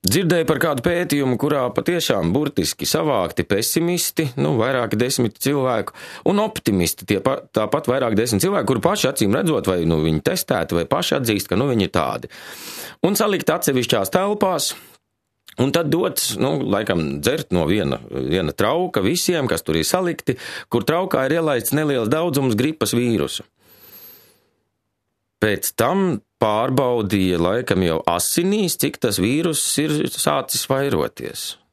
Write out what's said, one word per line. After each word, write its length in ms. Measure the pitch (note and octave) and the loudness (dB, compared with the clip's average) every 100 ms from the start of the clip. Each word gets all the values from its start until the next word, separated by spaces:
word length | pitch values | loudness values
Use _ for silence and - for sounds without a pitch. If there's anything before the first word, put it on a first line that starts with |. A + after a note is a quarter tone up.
Dzirdēju 400 | - F3 F#3 F3 D#3+ | 2 2 2 2 2
par 100 | D3 | 0
kādu 240 | E3 C#3 | 0 0
pētījumu, 540 | E3+ E3+ F3+ C#3+ C3+ B2 | 0 0 0 0 0 0
kurā 220 | D3 D3+ B2 | 0 0 0
patiešām 600 | - - F3 - G#2 E2+ A2 | -2 -2 -2 0 0 2 0
burtiski 480 | D3+ - D#2 - | 0 -2 -2 -4
savākti 640 | - D#3+ D#3+ A#2+ E2+ - E2+ | -2 0 0 0 -2 -2 -2
pesimisti, 800 | G2+ A#2+ - E3+ F3+ - - D3+ B2 | 0 0 0 0 0 -2 -2 -4 0
nu, 220 | C#3+ C3+ | 0 2
vairāki 380 | A#2 C3 A2+ G#2+ | 0 0 -2 0
desmit 380 | B2 C3 A#2 - | 0 0 -2 -2
cilvēku, 560 | C3+ C#3+ B2+ A#2 G2 - - - - | -2 0 0 0 -4 -10 -18 -4 0
un 140 | G2+ | 0
optimisti, 640 | G#3 - - G2 E2+ - F#2 | 0 -2 0 2 2 -2 -2
tie 140 | G2 | 0
pa-, 140 | - C3+ - - | 2 -2 -2 -2
tāpat 320 | G#2+ C#3+ D#3+ | 0 0 0
vairāk 300 | C3 B2+ G#2 | 0 2 2
desmit 240 | A#2+ G#2 | 2 2
cilvēku, 240 | F#3 G3+ G#2+ | 2 0 0
kuri 100 | B2+ | 2
paši 240 | E3 G3+ B2+ | 2 2 0
acīm 240 | - G#2 A2+ | 2 2 2
redzot, 320 | F3 C3+ - | 2 0 0
vai, 60 | F#2 E2 | 0 2
nu, 140 | E2 | 2
viņi 160 | D#2+ D#2 - | 2 2 0
testēti, 480 | F3+ - A#2 D#2+ E2+ | -2 0 -2 0 -2
vai 80 | E2 | 0
paši 300 | C3 G2+ - | 0 2 0
atzīst, 260 | A2+ G#2 - | 2 0 0
ka, 120 | F#2 | 0
nu, 100 | C#3 | 2
viņi 160 | A#2 F#2 | 2 2
ir 60 | F2 | 0
tādi. 360 | C#2 - - - - - - - - - E3+ | 0 -4 -8 -18 -18 -16 -16 -14 -16 -2 0
Un 80 | G3+ | 2
salikt 380 | G#3+ F#3+ - D3+ | 0 0 0 0
atsevišķās 560 | - B2+ A#2+ A#2 G2 | 0 0 0 0 2
telpās, 640 | F#3+ G3 G#3 G3 E3+ - - - - _ _ _ _ - - | 0 0 0 0 0 -4 -6 -16 -20 _ _ _ _ -20 -2
un 80 | C3 | 0
tad 160 | D#3 D3 | 2 0
dots, 400 | D#3+ - - - A#2 | 0 0 -2 0 4
nu, 220 | C3 D3+ A#2+ G2+ | 4 2 2 0
laikam 460 | A2 F2 D#2 C#2+ | 2 0 0 0
dzert 320 | D2 D3 - F2+ | 0 0 0 2
no 80 | D#2 | 2
viena, 300 | G#2 D#2 B1+ A#1 | 2 0 -2 -6
viena 400 | B1+ B1+ F2 D#2 | -6 -2 0 0
trauka 480 | - G#2 D#3 F3+ - G2 | 0 0 2 0 0 0
visiem, 420 | F3 - E3+ C3 | 0 0 0 0
kas 160 | - | -2
tur 160 | - D#2+ | 0 0
ir 80 | - | 2
salikti, 480 | F3+ F3+ - - B2+ - - - | 0 0 -4 -4 -6 -8 -14 -2
kur 160 | A#2+ | -2
traukā 460 | - E3 F#3 D#3 C3+ | 0 0 0 0 2
ir 100 | E3 | 0
ielaists 320 | D#3+ B2+ A2+ C#3+ | 0 0 0 0
neliels 320 | D3+ C3+ G#2+ | 0 0 0
daudzums 480 | D3+ F3 C#3 C3+ G#2+ | 0 0 0 0 2
gripas 320 | C3 D#3 A2 | 0 -2 -2
vīrusu. 560 | A#2+ B2 A2 C#2+ - - _ _ - - - - - _ _ _ _ _ _ _ _ _ _ _ _ | 0 0 0 -2 -6 -14 _ _ -20 -20 -20 -20 -20 _ _ _ _ _ _ _ _ _ _ _ _
Pēc 300 | G#2+ G2+ - - | 0 0 -4 0
tam 460 | A#2 F#3+ F#3+ A#2+ _ _ | 0 2 0 -2 _ _
pārbaudīja 960 | A2 G#2+ C3 C3 C3 A#2+ G2+ G2+ F#2 F2 | 0 2 0 2 2 0 0 2 2 2
laikam 420 | E2+ A2 - F#2+ | 2 0 0 2
jau 140 | F2+ D#2+ - | 2 2 0
asinīs, 680 | E2+ - - F3+ G#3+ F#3 - | 0 0 0 2 2 0 0
cik 160 | C#3 - | -4 0
tas 140 | A#2+ G2+ | -2 0
vīruss 440 | G2+ C#3+ E3+ D3+ - - | 0 2 0 -2 -2 -2
ir 120 | D3+ D3+ - | 0 0 -2
sācis 560 | - - D3 C3 - - | 0 0 0 -2 -6 -2
vairoties. 840 | C3+ C#3 G2 C2 - - - - - _ | 0 0 0 -2 -4 -12 -10 -12 -12 _